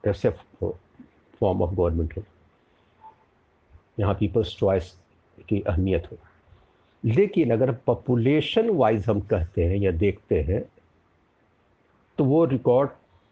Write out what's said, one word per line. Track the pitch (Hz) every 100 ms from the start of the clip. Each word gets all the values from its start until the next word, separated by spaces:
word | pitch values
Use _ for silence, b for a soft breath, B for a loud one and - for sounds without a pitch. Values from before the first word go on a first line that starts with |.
| 104
ऐसे | 101 120
फॉर्म | 85 - _ 95 - _ _ - _ _ _ 104 92 87
of |
government | 92 85 82 80 -
हो, | - _ _ _ _ _ _ _ 880 _ _ _ _ _ _ - _ -
यहाँ | 101
पीपल्स | 101 104 117 104 -
चॉइस | 101 95 87 - _ _ _ - -
की | 101
अहमियत | - 85 95 87 -
हो। | - _ _ _ _ _ _ _ _ 117
लेकिन | 120 202 - 135
अगर | 113 127
पॉपुलेशन | 120 - 120 - 120 117 151 151 233 226
वाइज | 185 113 113 104
हम | 107
कहते | - 104 82 - 85
हैं | 101
या | 98
देखते | 82 101 - _ 101
हैं, | 73 95 - _ _ _ _ _ _ _ _ _ _ _ _ _ _ -
तो |
वो | 139 151 165
रिकॉर्ड | 131 - 123 143 - _ _ _